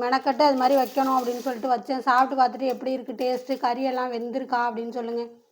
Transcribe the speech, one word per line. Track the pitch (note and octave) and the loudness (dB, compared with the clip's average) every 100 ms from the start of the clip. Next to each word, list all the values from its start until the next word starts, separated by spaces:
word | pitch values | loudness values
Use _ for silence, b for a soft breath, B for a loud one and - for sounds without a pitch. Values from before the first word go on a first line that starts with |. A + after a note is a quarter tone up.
மெனக்கட்டு | B3 C4 C#4+ C4+ D4 | 0 2 2 4 4
அது | C4 | 6
மாதிரி | B3+ C#4 | 4 4
வைக்கணும் | B3+ C#4 C4 C4 | 2 0 2 2
அப்படின்னு | A#3+ A#3+ C4 | 0 -2 -4
சொல்லிட்டு | A#3 B3+ A#3+ | -4 0 -2
வச்சேன். | - C4 C4 | -2 -2 2
சாப்பிட்டு | B3 C4+ C4+ | 4 4 4
பார்த்துட்டு | B3 B3+ C4 | 2 2 -2
எப்படி | B3 C4 C4 | -2 -4 -4
இருக்கு | B3+ A3+ | -6 -4
டேஸ்ட்டு, | B3+ B3 B3 C4 A#3+ | -2 -2 -4 -2 -2
கறியெல்லாம் | A#3+ C4+ B3+ B3+ A#3 | 0 -2 -2 -4 -4
வெந்திருக்கா | A#3+ C4 C4 A#3+ A#3+ | -6 -6 -2 -2 0
அப்படின்னு | A3+ A#3 B3 | -4 -6 -6
சொல்லுங்க. | A#3 A#3 A#3 - _ | -6 -6 -6 -12 _